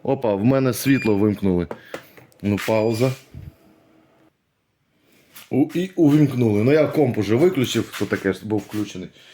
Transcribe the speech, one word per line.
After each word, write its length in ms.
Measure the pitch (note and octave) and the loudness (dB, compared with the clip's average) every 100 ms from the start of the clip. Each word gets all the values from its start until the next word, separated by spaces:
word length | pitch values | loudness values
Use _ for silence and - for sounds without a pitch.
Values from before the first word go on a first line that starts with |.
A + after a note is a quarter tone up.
Опа, 320 | B2 C3+ A#2+ | -4 -2 -2
в 100 | G2 | 0
мене 280 | A#2 C3+ C3 | 2 2 0
світло 420 | A#2 C3 C3+ A2 | -2 0 0 2
вимкнули. 520 | G2+ G#2+ G2 G2 F2+ E2+ - - - - - - _ | 2 0 0 0 0 -2 -10 -16 -18 -18 -20 -20 _
Ну, 180 | G2+ G2+ - | -4 -2 0
пауза. 440 | A2 A2 A2 C3 B2+ _ - - _ _ _ _ _ _ _ _ _ _ _ _ _ _ _ _ _ _ - - | 0 0 0 -2 -2 _ -20 -20 _ _ _ _ _ _ _ _ _ _ _ _ _ _ _ _ _ _ -20 -4
У, 200 | B2 D#3 | -2 0
і 180 | E3+ F#3 | -2 -6
увімкнули. 680 | - D#3 D3+ C#3+ B2 A#2 G#2 | 2 4 6 4 2 2 2
Ну, 80 | A#2 | 4
я 160 | D#3 C#3+ | 4 2
комп 300 | D#3 C3+ G#2 | 2 0 0
уже 180 | G2 | 0
виключив, 540 | A#2 F3+ F#3 B2 A#2 G2 | 2 2 2 -2 -2 -4
хто 140 | - | -6
таке 280 | G2+ G2+ G2 | -4 -2 -2
ж 140 | F#2+ G#2+ | -4 -4
був 120 | G#2+ | -6
включений. 500 | G2+ G#2+ G2+ F#2 F2+ _ - | -4 -8 -8 -10 -16 _ -20